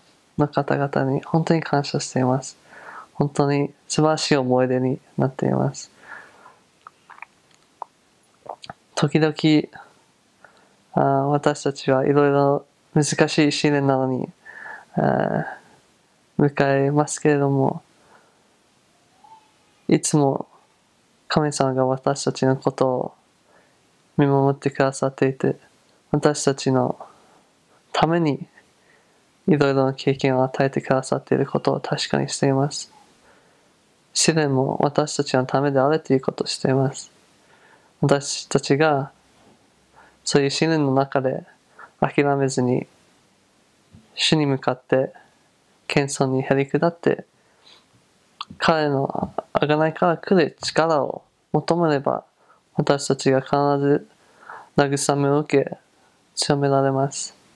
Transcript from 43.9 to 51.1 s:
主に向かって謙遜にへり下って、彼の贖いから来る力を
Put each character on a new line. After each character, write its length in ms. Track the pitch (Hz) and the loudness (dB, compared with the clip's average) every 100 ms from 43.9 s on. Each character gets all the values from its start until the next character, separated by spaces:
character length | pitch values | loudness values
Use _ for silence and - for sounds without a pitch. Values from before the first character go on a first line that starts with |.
| - _ | -20 _
主 220 | - - 156 | -6 0 2
に 100 | 143 | 2
向 140 | 135 | 0
か 140 | - | -2
っ 80 | 123 | -4
て 300 | - 131 139 - _ _ _ _ _ _ - | 0 0 0 -6 _ _ _ _ _ _ -4
謙 380 | - 139 - 135 | -2 0 0 -2
遜 40 | |
に 120 | 131 | 0
へ 120 | 131 | 0
り 140 | 135 139 | 0 0
下 200 | 143 170 | 0 -2
っ 120 | 170 | -2
て、 260 | - - - _ _ _ _ - _ _ _ _ _ - - - | -2 -2 -6 _ _ _ _ -20 _ _ _ _ _ -18 -18 -4
彼 320 | - 160 151 | 0 2 2
の 440 | 135 - - - - - | 0 -2 -4 -6 -8 -6
贖 360 | - 147 151 156 | -2 0 2 0
い 40 | |
か 140 | 156 180 | 2 0
ら 100 | 160 | 0
来 220 | - 190 | 2 2
る 180 | 135 - | 2 -2
力 400 | - - 165 151 | -6 0 2 2
を 220 | 127 | -2